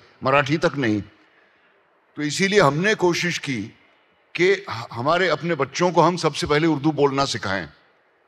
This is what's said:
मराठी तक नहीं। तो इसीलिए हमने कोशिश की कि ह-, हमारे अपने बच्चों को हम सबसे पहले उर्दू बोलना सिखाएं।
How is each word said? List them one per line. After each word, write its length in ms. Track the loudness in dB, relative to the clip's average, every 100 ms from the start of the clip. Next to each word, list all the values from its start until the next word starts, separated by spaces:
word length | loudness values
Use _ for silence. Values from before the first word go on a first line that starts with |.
| -12 -6
मराठी 320 | 0 2 2 0
तक 160 | 0 0
नहीं। 260 | -2 -2 -4 _ _ _ _ _ _ _ _ _ _ -8
तो 60 |
इसीलिए 380 | -6 -2 2 4
हमने 340 | 4 4 0
कोशिश 440 | 2 0 0 -4 -6
की 240 | -6 -6 -8 -12 _ _ _ _ _
कि 320 | -2 0 0 -4
ह-, 160 | -12 -10
हमारे 360 | -6 -2 0 0
अपने 260 | -2 -2
बच्चों 360 | -2 -4 0 0
को 100 | 4
हम 160 | 2 2
सबसे 300 | -2 -4 0
पहले 200 | 2 2
उर्दू 260 | 0 0
बोलना 320 | 2 2 2
सिखाएं। 440 | -2 -4 -4 -6 -6 -14 _ _ _ _